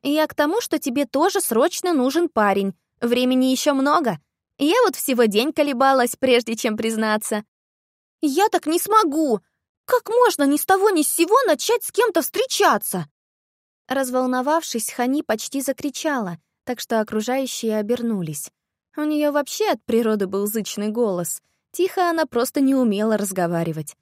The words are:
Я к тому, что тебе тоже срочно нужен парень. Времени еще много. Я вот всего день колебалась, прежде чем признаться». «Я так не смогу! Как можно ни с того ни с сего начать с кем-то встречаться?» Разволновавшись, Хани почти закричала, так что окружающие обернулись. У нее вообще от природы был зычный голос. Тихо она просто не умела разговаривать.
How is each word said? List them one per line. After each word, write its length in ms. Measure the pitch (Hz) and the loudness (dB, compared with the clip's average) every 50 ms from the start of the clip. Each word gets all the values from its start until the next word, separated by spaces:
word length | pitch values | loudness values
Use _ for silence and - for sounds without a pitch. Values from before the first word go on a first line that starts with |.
Я 240 | - 277 294 311 311 | -2 0 0 0 0
к 80 | 294 - | -2 0
тому, 260 | - 294 294 349 466 | -2 0 0 0 -2
что 180 | - - 359 302 | -2 -2 -4 -4
тебе 260 | - 277 240 285 285 | -2 -2 -2 -2 -2
тоже 340 | - - 269 311 392 - 403 | -2 0 2 2 2 2 0
срочно 520 | - - 226 220 269 349 - - - 359 | -2 0 2 2 2 2 0 -2 -2 0
нужен 360 | 349 277 247 262 262 330 349 311 | 0 2 2 2 2 0 -2 0
парень. 460 | _ 233 214 202 196 196 196 196 - _ _ _ _ _ | _ 2 2 2 2 2 0 -2 -6 _ _ _ _ _
Времени 460 | - 240 240 247 254 254 254 254 254 | -2 0 2 2 2 2 2 2 2
еще 280 | 262 262 254 - 302 285 | 2 2 2 2 0 2
много. 440 | 269 269 285 294 349 311 233 180 151 _ _ _ _ _ _ _ | 2 2 2 2 2 2 0 -4 -4 _ _ _ _ _ _ _
Я 200 | _ 277 302 370 494 494 | _ 0 2 4 4 4
вот 120 | 381 269 | 2 0
всего 280 | - - - 262 226 240 | -2 -4 -2 2 2 2
день 280 | 220 190 208 240 302 | 2 2 0 0 0
колебалась, 640 | - - 294 285 269 233 269 269 269 269 240 240 - | 0 0 0 0 2 2 4 4 4 4 2 0 0
прежде 400 | _ - 262 247 240 233 - 226 | _ 2 4 4 2 2 -2 -6
чем 200 | 220 - 233 214 | -4 -2 -4 -2
признаться». 680 | 214 220 226 226 220 226 220 214 214 214 - 220 208 214 _ _ _ _ _ _ _ _ _ _ _ _ _ _ _ | -2 -4 -4 -2 0 0 2 0 0 0 -2 -6 -6 -6 _ _ _ _ _ _ _ _ _ _ _ _ _ _ _
«Я 260 | - 294 262 320 403 427 | -2 0 2 2 2 2
так 180 | - 339 - | 2 0 0
не 120 | 294 320 349 | 0 -2 -2
смогу! 600 | - 403 415 440 427 320 269 311 320 285 220 202 _ _ _ _ _ _ _ _ _ | 0 2 4 4 4 2 0 0 0 0 0 -2 _ _ _ _ _ _ _ _ _
Как 240 | - - 494 _ - | 0 0 0 _ 0
можно 360 | 453 494 494 415 330 - 285 | 2 4 4 4 4 2 2
ни 120 | 277 285 | 2 2
с 80 | 294 - | 0 2
того 240 | - 381 381 381 427 | 2 2 4 4 2
ни 140 | 381 320 | 4 2
с 100 | 294 - | 0 0
сего 240 | - - 339 - 415 523 539 | 0 0 2 4 4 2 4
начать 380 | 403 311 285 - - 466 480 - | 2 0 0 0 0 0 -2 -2
с 80 | - | -4
кем-то 300 | _ - 480 466 359 - | _ 0 0 2 2 0
встречаться?» 840 | 277 - - 370 494 508 - - 415 339 240 202 - - - 185 160 - _ _ _ _ _ _ _ _ _ _ _ _ _ _ _ - | -2 -2 -2 -4 -4 -2 0 2 2 4 2 2 -2 -4 -6 -6 -8 -8 _ _ _ _ _ _ _ _ _ _ _ _ _ _ _ -4
Разволновавшись, 1000 | 262 269 269 254 247 254 254 254 254 254 247 285 311 330 320 - - 233 220 - | -2 -2 -2 0 0 0 0 0 0 0 0 0 0 0 -2 -2 -6 -6 -6 -6
Хани 320 | - - 240 247 269 294 | -4 -2 -2 0 0 -2
почти 380 | 320 - 269 214 - - - 269 | -2 -2 -4 -4 -4 -8 -6 -6
закричала, 800 | 254 - 262 - - 294 - - - 320 285 254 214 180 170 165 _ _ _ _ _ | -4 -4 -4 -4 -6 -8 -6 -4 -4 -2 -2 -2 -4 -6 -8 -10 _ _ _ _ _
так 160 | - 247 220 | -10 -8 -8
что 200 | - _ 233 220 | -6 _ -2 -2
окружающие 760 | 214 214 - 214 214 - 254 269 269 247 - - - 226 214 | -2 0 -2 -4 -2 -2 -2 -2 -2 -4 -6 -4 -4 -2 -2
обернулись. 760 | 214 214 208 240 240 233 233 220 196 175 156 151 - - - _ _ _ _ _ _ _ _ _ | -2 0 -2 -2 -2 -2 -2 -2 -2 -4 -6 -6 -8 -12 -14 _ _ _ _ _ _ _ _ _
У 60 | - | -4
нее 300 | 302 302 302 294 302 294 | -2 -2 0 0 0 0
вообще 380 | 285 294 285 - - - 427 427 | 0 0 -2 -4 -4 -2 -2 -2
от 140 | 311 226 _ | -2 -4 _
природы 420 | - 226 226 240 220 220 208 196 | -2 0 0 2 2 0 0 -2
был 200 | 185 196 196 202 | -2 -2 -4 -4
зычный 420 | 208 214 226 196 - - - 202 214 | -2 -4 -4 -6 -6 -8 -6 -6 -4
голос. 540 | 208 240 240 214 185 175 175 - - - _ _ _ _ _ _ | -2 -2 0 0 0 -2 -4 -6 -8 -10 _ _ _ _ _ _
Тихо 360 | _ - 349 370 - 392 359 349 | _ -2 -2 -2 0 0 0 0
она 160 | 330 330 320 | 0 -2 -2
просто 360 | - - 240 240 - - 294 | -2 0 -2 -2 -2 0 0
не 140 | 269 262 269 | 2 2 2
умела 440 | 262 254 226 202 196 214 226 220 208 | 2 2 2 0 0 0 0 0 -2
разговаривать. 760 | 202 190 190 185 175 170 175 165 165 165 156 160 151 - - _ | -2 -4 -2 -2 -2 0 0 -2 -2 -4 -6 -8 -10 -12 -14 _